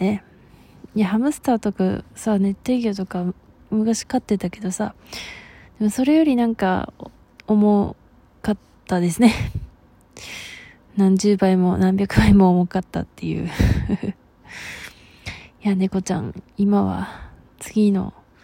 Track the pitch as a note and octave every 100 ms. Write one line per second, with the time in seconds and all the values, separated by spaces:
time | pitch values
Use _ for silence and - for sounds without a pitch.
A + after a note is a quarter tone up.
0 | F#3 G#3 - - _ - - - - G#3+
1 | G3 G#3+ C4+ - - A#3 G#3 G3 F#3 G3+
2 | - - - G#3 G3 G3 - B3+ A3+ G3
3 | F#3+ F3+ F3+ - _ _ - G#3+ A3 A3+
4 | - B3+ - G3+ F3+ - G3+ F3+ G#3+ -
5 | - - - - - - - - G#3+ A3+
6 | C4 D#4 D#4 B3 A#3 A3 F#3+ F#3 - -
7 | - - _ - - G#3+ G#3 G#3 G3+ -
8 | _ _ _ _ - G#3 _ _ - F3+
9 | F3 E3 A#3+ - - - - - _ _
10 | _ - - - - - - - _ G#3
11 | F#3+ F#3+ G#3 G3+ F#3+ F#3 F3+ F3+ F#3 F#3+
12 | G3 - G#3+ G3+ F#3 F3+ F3 F#3 F3+ F3
13 | D#3 - E3+ - F3 - - - - G3
14 | - - _ _ - - - - - -
15 | - - - - - _ G#3 G3 F#3+ F#3+
16 | F#3 F3+ - - - - G3+ G3+ G3 C3
17 | F#3+ - - - - - - G#3+ G#3 G3
18 | F#3+ - _ _